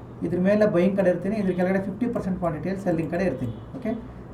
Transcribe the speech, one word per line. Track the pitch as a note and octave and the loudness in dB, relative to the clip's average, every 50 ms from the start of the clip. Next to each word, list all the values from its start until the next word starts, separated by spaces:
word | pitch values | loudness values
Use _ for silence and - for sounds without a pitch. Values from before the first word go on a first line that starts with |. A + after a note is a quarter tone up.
| - - - - F3+ | -16 -16 -10 -6 -4
ಇದ್ರ | E3 E3+ F3 | -2 0 2
ಮೇಲೆ | F3+ F#3+ G#3 G#3 G#3+ | 4 4 6 6 6
ಬೈಯಿಂಗ್ | F#3+ D#3 F3 F3+ G3 F#3+ | 4 6 4 4 4 4
ಕಡೆ | G3 F3+ F3+ | 4 4 4
ಇರ್ತೀನಿ, | F3 E3 - G3+ A3 | 2 2 0 -2 -2
ಇದ್ರ | G#3+ G3 F#3 F3 | 0 0 0 2
ಕೆಳಗಡೆ | F3+ F3+ F#3 F#3+ G3 | 2 2 2 2 0
ಫಿಫ್ಟಿ | F#3+ G#3 - - B3 | 0 -2 -4 -2 -2
ಪರ್ಸೆಂಟ್ | A#3 F#3 G#3 - G3 F3+ E3+ | -2 -2 -2 -2 -2 -2 0
ಕ್ವಾಂಟಿಟಿಯಲ್ಲಿ | F3 E3 D#3 D3+ C#3+ F3+ G3 F#3+ - | 0 -2 -2 -2 -4 -4 -4 -2 0
ಸೆಲ್ಲಿಂಗ್ | F#3 E3 D#3+ D#3+ C#3 | 0 0 0 0 -2
ಕಡೆ | E3+ F3 F#3+ | -2 0 0
ಇರ್ತೀನಿ. | C#3 B2+ B2+ B2+ A2+ G#2+ - - - - | 0 0 -2 -4 -6 -6 -8 -12 -14 -14
ಓಕೆ, | C3+ - A3 - - - - - - - - | -8 -6 -6 -6 -6 -8 -12 -14 -14 -14 -14